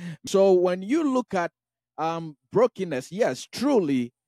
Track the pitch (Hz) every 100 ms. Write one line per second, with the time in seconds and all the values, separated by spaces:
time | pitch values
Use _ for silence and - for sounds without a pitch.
0 | 175 156 - 196 196 185 180 180 190 311
1 | 302 254 - 190 170 _ _ _ _ -
2 | 156 165 165 147 _ 185 240 - 180 127
3 | - 185 214 127 - - 262 262 156 131
4 | 120 _